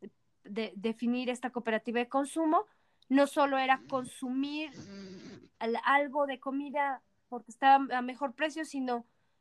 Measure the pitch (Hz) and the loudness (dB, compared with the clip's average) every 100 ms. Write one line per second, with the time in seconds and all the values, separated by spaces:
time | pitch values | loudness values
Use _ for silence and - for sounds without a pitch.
0 | 196 - _ _ - 208 220 202 214 226 | -20 -20 _ _ -10 -6 -6 -4 -4 -2
1 | 233 247 247 240 262 240 226 220 240 233 | -2 0 -2 -4 -6 -4 -2 -2 0 -2
2 | 240 269 277 320 320 339 415 _ _ _ | 0 -2 -2 0 2 2 2 _ _ _
3 | - 269 285 - 277 269 262 262 269 269 | 2 4 4 4 2 2 2 2 0 -4
4 | 254 - 262 262 277 294 311 269 202 196 | -4 -8 -4 -2 -2 -4 -8 -10 -16 -14
5 | 196 190 - - - - 226 233 - 277 | -14 -14 -16 -18 -20 -6 -4 0 4 4
6 | 285 277 285 262 277 269 285 277 285 254 | 2 0 -2 -4 -6 -6 -4 -2 -2 -4
7 | _ _ _ 247 - - 269 269 269 254 | _ _ _ -12 -12 2 8 8 6 -2
8 | 247 254 277 233 311 294 311 285 254 240 | -4 -4 -6 -2 -4 -2 -6 -6 -2 -4
9 | 226 _ _ _ | -6 _ _ _